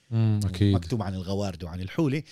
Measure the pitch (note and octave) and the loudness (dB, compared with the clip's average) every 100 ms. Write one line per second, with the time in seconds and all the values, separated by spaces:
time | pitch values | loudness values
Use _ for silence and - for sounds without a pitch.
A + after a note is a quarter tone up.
0 | _ A#2 A2 G#2 G2+ F#2 G2+ F#2+ F2 A#2+ | _ 2 2 2 0 4 4 4 2 -2
1 | G2+ F#2+ F2+ G2 G2+ E2+ E2+ F2+ F#2 - | -2 -4 -4 -4 -4 -6 -10 -10 -6 -2
2 | D#3 D3 - | -2 -2 -8